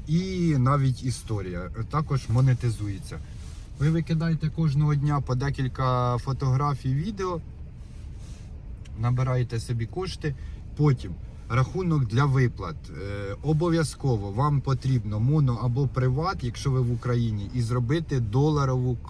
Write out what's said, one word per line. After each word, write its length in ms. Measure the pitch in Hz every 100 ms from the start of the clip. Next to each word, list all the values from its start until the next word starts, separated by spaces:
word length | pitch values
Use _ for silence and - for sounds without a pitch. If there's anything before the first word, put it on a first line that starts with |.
| 143
і 480 | 165 190 185 170 139
навіть 460 | 127 143 131 120
історія 680 | 131 - - 104 92 87 90 117 113
також 380 | 147 151 135 -
монетизується. 920 | 120 131 123 120 104 104 92 - 80 - - - - - -
Ви 120 | 147
викидаєте 580 | 165 160 160 165 156 156
кожного 460 | - 156 139 151
дня 260 | 143 147 143
по 140 | 131
декілька 840 | 127 139 135 127 - 131 127 123 120
фотографій, 760 | 139 127 135 131 147 135 131
відео, 460 | 135 190 196 185 165 - - - - - - - - - - - - - - - 104
набираєте 640 | 117 123 127 127 120 117
собі 260 | 120 117 113
кошти, 480 | 175 185 - 151 - - - - -
потім... 380 | 147 127 98 80 - - -
Рахунок 580 | 120 127 185 180 151 113
для 180 | 117
виплат. 520 | 143 135 120 - 90 78 -
Е, 460 | 76 98 101 98 101
обов'язково 880 | 143 151 175 165 151 - 139 110 101
вам 300 | 101 151 143
потрібно 600 | 135 131 131 127 104 107
моно 380 | 123 156 131 120
або 240 | 123 123 135
приват, 580 | 127 127 131 175 190
якщо 260 | 120 - 143
ви 100 | 127
в 120 | 120
Україні, 580 | 117 123 120 117 104 101
і 80 | 120
зробити 580 | 113 123 117 165 160 135
доларову 760 | 110 127 151 147 131 127 127 113